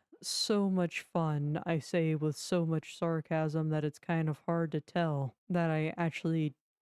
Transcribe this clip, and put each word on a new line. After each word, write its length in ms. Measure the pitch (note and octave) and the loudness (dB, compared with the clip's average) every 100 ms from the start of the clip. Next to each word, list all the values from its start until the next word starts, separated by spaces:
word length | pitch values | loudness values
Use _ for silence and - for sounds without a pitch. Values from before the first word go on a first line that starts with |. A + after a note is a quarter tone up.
| _ - | _ -14
so 480 | - - - G#3 G3 | -8 -4 0 2 2
much 320 | F#3 F3 - | 2 0 -2
fun. 600 | - F3 D#3+ D3 D3 D3+ - | -4 0 0 2 0 -2 0
I 140 | E3 | -2
say 360 | - F3+ D#3+ D#3 | 0 0 2 2
with 200 | D3+ D3 | 0 -2
so 300 | - F3+ E3 | -2 0 0
much 320 | D#3+ - - | -2 -4 -4
sarcasm 720 | E3+ E3 - D#3+ D#3+ D#3 D#3 | -2 -2 0 0 0 0 0
that 140 | D#3 | 0
it's 160 | D3+ - | -2 -4
kind 300 | - E3 D#3 | -2 0 0
of 100 | D3 - | -2 -2
hard 260 | E3+ E3 | 0 0
to 100 | D3+ | -2
tell 540 | - - E3 D3 C3+ - - | -4 -2 0 0 -2 -6 -4
that 200 | F3 E3 | 0 2
I 240 | D#3 D#3 - | 2 0 0
actually 580 | E3+ - E3+ E3 D3+ - _ _ | -2 0 0 2 0 -2 _ _